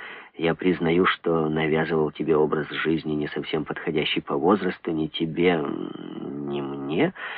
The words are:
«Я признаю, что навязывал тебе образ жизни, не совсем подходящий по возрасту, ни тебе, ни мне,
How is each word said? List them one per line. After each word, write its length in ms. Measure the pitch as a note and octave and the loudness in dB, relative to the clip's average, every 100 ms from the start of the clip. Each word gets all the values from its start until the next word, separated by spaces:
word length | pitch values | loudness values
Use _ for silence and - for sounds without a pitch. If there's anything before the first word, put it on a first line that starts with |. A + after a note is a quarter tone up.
| - - - | -14 -16 -16
«Я 200 | - E2 | -2 0
признаю, 520 | D#2+ F#2 E2 E2 E2+ F#2 | 2 2 2 4 4 4
что 420 | - - E2 D#2 | 2 0 2 2
навязывал 640 | D#2 D#2+ D#2 D#2+ D#2+ D2+ | 2 2 2 2 2 0
тебе 260 | - D#2 D#2 | 0 2 4
образ 320 | D2+ D2+ C#2+ | 4 2 -4
жизни, 420 | - D#2+ E2 D#2 | -2 0 0 0
не 160 | D2+ D2 | -2 -2
совсем 360 | D2+ D2 D#2 | -4 -4 -4
подходящий 560 | D2 D#2 - D#2 - - | -4 -6 -2 0 0 -2
по 160 | - D2 | -2 2
возрасту, 540 | D#2+ G2+ F#2 - - | 4 4 2 -4 -4
ни 160 | D#2+ D#2 | -2 -2
тебе, 560 | - E2 D#2 F2 E2+ | -2 -4 2 2 2
ни 1000 | C#2+ G1+ G1+ G1+ G1+ G1+ - C#2+ C#2+ C#2+ | 0 -4 -8 -10 -12 -10 -8 -6 -6 -4
мне, 540 | C#2+ - C#3 F2 E3 - - | -4 -6 -2 2 0 0 -12